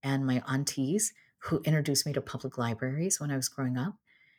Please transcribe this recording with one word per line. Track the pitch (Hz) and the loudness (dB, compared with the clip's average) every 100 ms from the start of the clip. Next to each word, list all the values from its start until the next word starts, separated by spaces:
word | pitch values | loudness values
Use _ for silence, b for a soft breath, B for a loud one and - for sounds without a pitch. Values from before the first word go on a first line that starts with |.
and | 135 139 131 | 0 2 2
my | 127 - | 2 2
aunties | 131 147 - 131 202 - - b b | 0 0 -2 0 2 0 -6 b b
who | - 160 | -2 0
introduced | - 156 143 139 | 4 2 4 0
me | 151 | 0
to | 135 | -2
public | - 131 131 - | -4 -6 -6 -2
libraries | 117 113 131 143 185 - | -2 0 -2 0 0 0
when | 147 | 0
I | 135 | -2
was | 127 | -2
growing | - 131 127 | -2 -2 0
up. | 160 - _ b b | -2 -6 _ b b